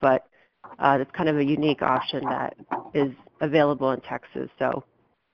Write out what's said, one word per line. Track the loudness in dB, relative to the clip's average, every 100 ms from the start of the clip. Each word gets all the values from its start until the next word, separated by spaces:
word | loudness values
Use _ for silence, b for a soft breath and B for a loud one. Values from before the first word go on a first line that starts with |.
but, | 2 2 -2 _ _ _ -20 -2
uh, | 2 2
it's | 0
kind | -2 0
of | 2
a |
unique | 0 2 0 0
option | 0 0 -2 -6
that | -4 -4 -6 -10 -10 -10 -4
is | -2 -2 -4 -20 _
available | 0 4 4 2 0
in | -2
Texas. | -6 -12 -10 -10 -10 -4
So | -4 -4 -10 _ _ _ _